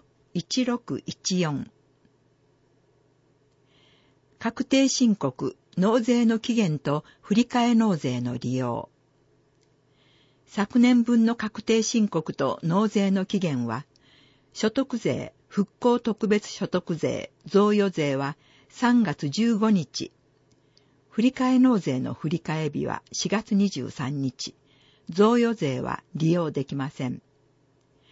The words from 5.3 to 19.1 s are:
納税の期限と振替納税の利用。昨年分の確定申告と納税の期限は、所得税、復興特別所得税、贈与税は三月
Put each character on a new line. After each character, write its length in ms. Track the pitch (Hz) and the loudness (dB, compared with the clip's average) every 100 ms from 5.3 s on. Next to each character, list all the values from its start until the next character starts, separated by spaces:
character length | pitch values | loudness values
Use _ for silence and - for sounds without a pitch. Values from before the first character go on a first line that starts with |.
| - 139 - _ - | -4 -8 -8 _ -2
納 220 | 190 233 | 2 2
税 260 | 233 240 233 | 2 2 2
の 140 | 226 | 0
期 160 | - 233 | -2 0
限 240 | 196 151 | 0 -2
と 240 | - 147 - _ | -2 -4 -4 _
振 140 | - 214 | -2 0
替 340 | 240 247 240 233 | 2 2 2 4
納 200 | 226 170 | 2 0
税 240 | 139 123 | -2 -4
の 200 | 123 123 | -4 -6
利 160 | 127 127 | -4 -4
用。 340 | 127 117 - _ _ _ _ _ _ _ _ _ _ _ _ _ _ _ _ | -2 -6 -8 _ _ _ _ _ _ _ _ _ _ _ _ _ _ _ _
昨 320 | - 202 247 | -6 0 4
年 240 | 247 247 | 6 6
分 220 | 233 240 226 | 4 4 2
の 100 | 233 | 0
確 260 | 214 - | -6 -8
定 220 | - 226 | 0 0
申 240 | 220 240 208 | 2 0 0
告 260 | 165 156 | 0 -4
と 260 | - 135 - | -2 -2 -2
納 240 | 160 180 214 | 0 0 2
税 240 | 208 196 | 0 0
の 160 | 190 185 | 0 0
期 100 | 208 | -2
限 300 | 175 131 117 | -2 -2 -4
は、 180 | 113 - _ _ _ _ _ _ | -6 -8 _ _ _ _ _ _
所 180 | - 220 | -4 -4
得 260 | 240 262 240 | -2 -4 -4
税、 360 | 175 131 - _ _ | -4 -4 -8 _ _
復 240 | - 196 _ | -4 -4 _
興 200 | 247 240 | 0 2
特 280 | 240 202 208 | 0 -4 0
別 200 | 208 - | 0 -2
所 200 | - 180 | -8 -4
得 280 | 180 - 165 | -4 -4 -4
税、 360 | 135 120 - _ - | -2 -4 -8 _ 0
贈 280 | 196 208 | 2 4
与 180 | 208 196 | 2 0
税 220 | 175 147 135 | 0 -2 -2
は 200 | 139 151 _ _ _ | -4 -8 _ _ _
三 340 | - 240 240 | -2 2 4
月 260 | 202 | 2